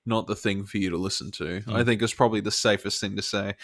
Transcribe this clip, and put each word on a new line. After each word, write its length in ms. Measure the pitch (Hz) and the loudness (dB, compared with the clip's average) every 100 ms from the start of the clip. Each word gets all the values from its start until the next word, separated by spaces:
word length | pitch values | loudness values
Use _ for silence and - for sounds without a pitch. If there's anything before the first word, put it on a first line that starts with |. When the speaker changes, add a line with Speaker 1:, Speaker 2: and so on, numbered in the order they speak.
| - | -2
Speaker 1:
not 220 | 113 - | 0 0
the 80 | 107 | -2
thing 280 | 110 98 | -2 -2
for 140 | 98 104 | -2 -2
you 100 | 92 | 0
to 60 | 85 | 0
listen 360 | 95 - - | -2 -4 -6
to. 300 | - 80 90 | -8 -6 -6
Speaker 2:
Mm. 120 | 107 | -2
Speaker 1:
I 80 | 113 | 2
think 180 | 120 110 | 4 4
it's 140 | 113 | 2
probably 260 | - 120 107 | 4 4 4
the 120 | 104 | 0
safest 480 | - 113 101 101 - | 2 2 2 0 -4
thing 160 | 101 101 | -4 -4
to 60 | |
say. 320 | - 104 98 101 | -2 -2 -2 -6